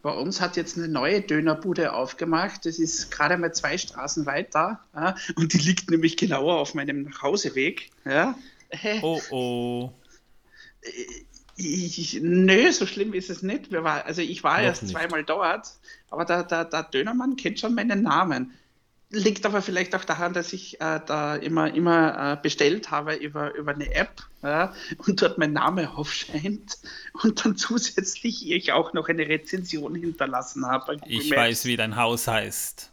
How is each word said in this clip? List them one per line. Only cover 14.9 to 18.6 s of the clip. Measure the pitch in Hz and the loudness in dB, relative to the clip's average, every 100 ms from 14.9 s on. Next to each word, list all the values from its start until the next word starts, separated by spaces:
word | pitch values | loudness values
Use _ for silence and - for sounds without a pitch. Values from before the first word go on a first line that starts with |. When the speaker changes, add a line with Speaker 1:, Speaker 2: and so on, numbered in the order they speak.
Speaker 1:
zweimal | 160 170 160 | -4 -2 -2
dort, | 151 170 170 214 - - - - _ | -2 0 0 0 -6 -20 -20 -20 _
aber | 156 170 | -6 0
der, | 175 | 0
der, | 175 170 165 | 0 -2 0
der | 156 | -4
Dönermann | 160 - 208 247 262 262 | 0 0 0 0 0 0
kennt | - - | -2 -2
schon | 226 | 0
meinen | 240 240 196 | 2 2 2
Namen. | 214 147 185 127 127 - | 4 4 4 0 -4 -10